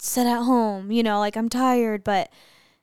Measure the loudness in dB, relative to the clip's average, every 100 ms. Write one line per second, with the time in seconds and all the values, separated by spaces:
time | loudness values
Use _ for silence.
0 | -6 0 0 0 2 2 2 -4 -2 0
1 | 0 0 -2 -2 -4 0 2 2 0 -2
2 | -2 -2 -2 _ -20 _ _ _